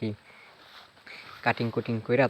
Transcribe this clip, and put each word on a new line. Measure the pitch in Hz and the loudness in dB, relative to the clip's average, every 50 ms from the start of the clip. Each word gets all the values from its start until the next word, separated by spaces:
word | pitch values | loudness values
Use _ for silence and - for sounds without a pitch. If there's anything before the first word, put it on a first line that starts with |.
কি | 113 107 107 - - - - - - - - - - - - - - - _ - - - - - - - - - - | -4 -4 -4 -6 -12 -20 -20 -20 -20 -20 -20 -20 -20 -20 -20 -20 -20 -20 _ -20 -20 -18 -18 -18 -16 -18 -16 -2 0
কাটিং | 120 117 - 120 117 - | 0 2 2 0 0 0
কুটিং | 120 110 - 117 113 107 | -2 -2 0 -2 -2 0
কইরা | - 123 127 135 | 2 4 4 4